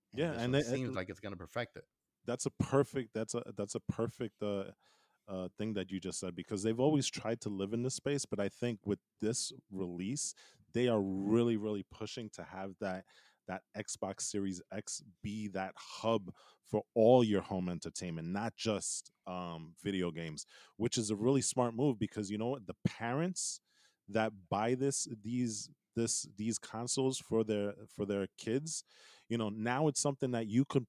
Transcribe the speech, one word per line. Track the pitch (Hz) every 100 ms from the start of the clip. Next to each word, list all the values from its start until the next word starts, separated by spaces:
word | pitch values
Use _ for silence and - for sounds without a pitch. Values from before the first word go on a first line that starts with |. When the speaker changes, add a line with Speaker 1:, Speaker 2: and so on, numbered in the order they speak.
| _
Speaker 1:
And | 113
Speaker 2:
Yeah, | 165
Speaker 1:
this | 143
Speaker 2:
and | 120
Speaker 1:
one | 139
Speaker 2:
they, | 156
Speaker 1:
seems | 139 127
Speaker 2:
and | 95
Speaker 1:
like | 92
it's | 95
gonna | 104 95
perfect | 87 123 117 -
it. | - _ _ _
Speaker 2:
that's | - 120 -
a |
perfect, | - - 135 139 135 113
that's | 110 113
a, | 120 - 104
that's | 101
a | 110
perfect, | - - 113 - 117 -
uh, | 104 101 98 98 _ _ _ _ -
uh, | 95 90 -
thing | 110
that | 101 92
you | 95
just | 92 87
said, | 92
because | 87 85 104
they've | 107 113
always | 135 151 131
tried | - 110 117
to | 110
live | 98 98
in | 117
this | 123
space, | - - 143 -
but | 101
I | 101
think | - 120 113
with | 98 101 _ _
this | 107 120 - - -
release, | 95 92 87 95 143 - - - - _
they | 117 123
are | 110
really, | 98 95 98 113 120 113
really | 107 104 -
pushing | - 107 - 107
to | -
have | 82 95 98 92
that, | 98 92 - - - _ -
that | 92 - -
Xbox | 107 - 98 98
Series | - 104 98 90 -
X | 98 - - - -
be | 104 107 107
that | 95 95 -
hub | - - 110 113 92 - - _
for | - 107 -
all | 117 110 127
your | 117 101
home | 85 95 90
entertainment, | 85 82 - 90 82 82
not | 98 113 -
just, | 113 101 - - - _ -
um, | 90 87 82 80 -
video | 101 98 90
games, | 82 82 76 - - - -
which | 113 -
is | 107
a | 104
really | 117 139
smart | 120 - 120
move, | 117 143 110
because | 107 - 98
you | 104
know | 113
what? | 135 92
The | -
parents | - - 117 131 175 180 - - _ _ _ _ -
that | 107 110 104 90
buy | 98 113
this, | 127 135 135 - 110
these, | 104 123 123 107 - - _
this, | - 113 - - 98
these | 110 107
consoles | - 113 120 - 135 131
for | - 113
their, | 110 104 101 101 107
for | - 101
their | 101 95 -
kids, | - 120 160 - - - - - -
you | 117
know, | 110
now | 110 113 127 156
it's | 139
something | 147 139 -
that | 123 110
you | 113
can | 139 139